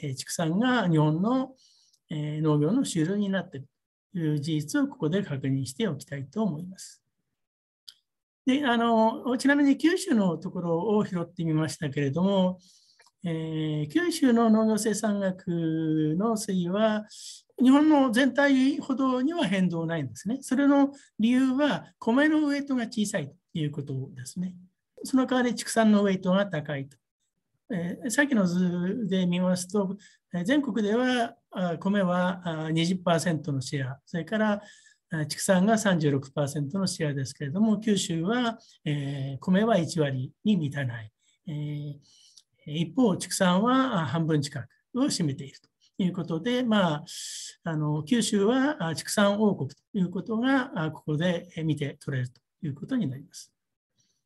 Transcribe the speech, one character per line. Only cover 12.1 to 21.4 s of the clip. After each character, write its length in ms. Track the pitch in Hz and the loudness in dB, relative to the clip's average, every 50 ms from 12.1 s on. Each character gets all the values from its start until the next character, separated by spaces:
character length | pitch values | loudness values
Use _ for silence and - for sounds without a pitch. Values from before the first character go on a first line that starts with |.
ど 120 | 135 165 180 | 0 0 0
も、 360 | 196 202 190 185 185 180 180 _ _ _ _ _ _ _ _ - _ _ _ - | 2 2 2 2 2 0 -4 _ _ _ _ _ _ _ _ -20 _ _ _ -6
え 600 | 175 160 160 160 160 160 156 156 156 151 151 147 147 | -6 -4 -4 -4 -4 -4 -2 -2 -2 -2 -2 -4 -2
ー、 20 | |
九 220 | - 320 349 349 339 | -2 -2 0 0 0
州 200 | - 285 262 233 | 2 4 4 6
の 160 | 233 233 220 | 6 6 6
農 160 | 214 220 220 | 6 6 6
業 120 | 220 220 208 | 4 2 2
生 160 | 214 226 208 | 0 0 -2
産 240 | 208 - 214 202 202 | 0 0 0 0 0
額 300 | 196 190 185 180 - - 170 170 165 160 160 160 160 156 156 156 156 151 156 | 0 -2 -2 -4 -4 -4 -2 0 0 0 0 0 0 2 2 2 2 2 2
の 200 | 175 208 233 226 | 0 0 0 0
推 160 | 214 - - 190 | -2 -2 -2 -2
移 160 | 185 170 170 | 0 0 0
は、 380 | 180 208 220 220 214 214 214 - - - - - - - _ _ _ - | 0 2 2 2 0 0 -6 -8 -16 -20 -18 -18 -18 -20 _ _ _ 2
日 100 | 254 254 | 6 6
本 180 | 269 285 302 311 | 8 8 8 8
の 240 | 311 285 269 262 208 | 6 6 6 4 4
全 200 | 240 285 262 - | 4 2 2 4
体 460 | - 285 285 269 262 262 269 302 - | 4 4 4 6 6 4 4 2 0
ほ 160 | - - 269 | -2 -4 -2
ど 260 | 226 269 262 254 254 | 0 2 2 2 2
に 120 | 254 294 339 | 0 0 0
は 120 | 349 285 | 0 0
変 240 | 175 202 190 185 175 | 0 2 2 2 2
動 160 | 165 165 165 | 2 0 -2
な 140 | 160 165 165 | -2 -2 -2
い 60 | 143 | -4
ん 40 | 120 | -6
で 60 | 107 | -8
す 140 | - - 190 | -8 -6 -6
ね。 100 | 247 269 - | -6 -6 -4
そ 120 | - 269 | -2 0
れ 140 | 240 285 277 | 2 4 4
の 240 | 285 277 277 277 - - - _ _ - | 6 6 4 2 0 -6 -20 _ _ 0
理 120 | 214 233 | 2 2
由 180 | 254 254 | 4 4